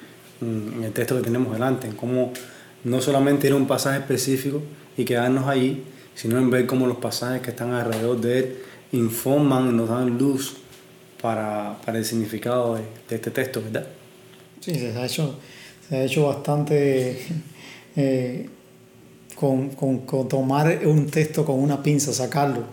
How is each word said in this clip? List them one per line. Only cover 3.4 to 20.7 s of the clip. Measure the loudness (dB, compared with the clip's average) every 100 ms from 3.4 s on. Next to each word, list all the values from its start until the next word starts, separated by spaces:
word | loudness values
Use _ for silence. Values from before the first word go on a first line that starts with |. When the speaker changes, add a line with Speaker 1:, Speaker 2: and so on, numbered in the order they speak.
| 4
Speaker 1:
ir |
a | 4
un | 2
pasaje | 2 0 -2
específico | 0 0 0 0 -2 -4 -6 -14 -8 -4
y | 0
quedarnos | 2 2 2 2
allí, | 2 2 0 -8 -18 -20
sino | -6 0 2
en | 4
ver | 4 4
cómo | 2 2
los | 0
pasajes | -4 -4 -4 -4
que | -6
están | -6 -2
alrededor | -2 -2 0 0 0
de | 2 2
él | 0 -6 -14 -20 -4
informan | 0 0 0 2 4 4 4 4
y |
nos | 2 2
dan | 0 0 2
luz | 2 0 -4 -10 -18 -20 -20 -20 -20 -6
para, | -4 -2 -2 -4 -6 -6 -4
para | -2
el |
significado | -2 -2 -2 -4 -2 0 0 -2
de, | -6 -14 -8
de | -6
este | -4
texto, | -4 -4 -4
¿verdad? | -6 -6 -8 -16 -20 -20 -20 -20 -20 -12
Speaker 2:
Sí, | -4 -4
se | -4
ha | -4 -4
hecho, | -2 -2 -4 -16 -20 -20 -20 -6
se | -2
ha |
hecho | 0 2 2
bastante, | 0 0 0 2 2 4 2 0 -4 -6 -8 -8 -16 -20 -20 -6 0
eh, | 2 2 -2 -6 -10 -16 -20 -20 -20 -20 -20 -20 -20 -2
con, | 0 0 -2
con, | -2 0 0
con | -2 -2 0
tomar | 0 2 4 4